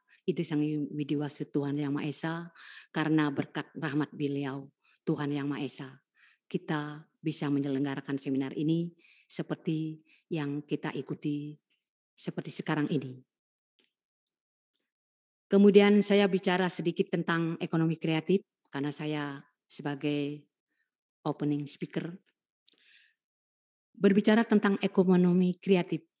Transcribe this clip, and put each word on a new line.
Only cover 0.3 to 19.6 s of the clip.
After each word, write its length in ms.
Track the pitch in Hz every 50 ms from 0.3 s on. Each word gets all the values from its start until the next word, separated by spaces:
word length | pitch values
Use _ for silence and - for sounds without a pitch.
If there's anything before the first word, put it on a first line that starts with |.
| 160 175 170
Sang 160 | - 156 147
Widiwasa 880 | 151 151 151 151 143 - - 147 147 139 156 143 147 143 - - 143 -
Tuhan 240 | - 147 143 143 139
Yang 160 | 147 147 139
Maha 160 | 143 143 127
Esa, 280 | 151 139 - - 160 165 165 170 170 - - - - - - - _ -
karena 400 | 160 156 156 156 156 151 147 139
berkat 320 | - 147 - - 156 - - -
rahmat 400 | - 156 151 135 151 143 - -
beliau 560 | - 147 139 143 139 143 135 135 139 135 139 _ _ _ _ _ _
Tuhan 320 | - - 160 143 147 143 147
Yang 140 | 143 139 143
Maha 120 | 143 127 147
Esa, 240 | 123 - - 143 - - 135 _ _ _ _ _ _ _ _ _
kita 560 | - - 175 - - 160 151 147 147 151 151 160 _ _
bisa 320 | _ - 160 151 - 160 143
menyelenggarakan 720 | 143 143 139 143 135 135 143 143 135 139 - - 139 135
seminar 320 | - 147 135 131 139 131 -
ini 400 | - 151 156 160 170 170 170 170 _ _ _ _ _ _
seperti 720 | - - - - - 156 - - - 160 156 160 156 156 156 _ _ _ _ _ -
yang 320 | 175 160 147 143 143 147
kita 320 | - - - 143 - 151 -
ikuti 640 | - 127 - 151 - - 151 147 147 147 147 151 - _ _ _ _ _ _ _ _ _ _ _
seperti 400 | - - - - - - 160 -
sekarang 320 | - - - 156 151 147 - 180
ini. 240 | 135 123 131 127 127 - _ _ _ _ _ _ _ _ _ _ _ _ _ _ _ _ _ _ _ _ _ _ _ _ _ _ _ _ _ _ _ _ _ _ _ _ _ _ _ _ _ _ _ _ -
Kemudian 560 | 202 196 202 208 190 202 202 202 208 208 202
saya 240 | - 196 202 202 202
bicara 400 | 175 185 - 196 180 185 185 175
sedikit 400 | - - 165 170 165 - 190 -
tentang 480 | - 175 165 - 170 165 165 165 165
ekonomi 400 | - 175 165 - 160 160 165 160
kreatif, 480 | - - 165 160 156 156 - 180 202 - _ _ _ _ _
karena 240 | - 143 147 147 143
saya 480 | - 151 151 151 147 147 143 139 139 - _ _ _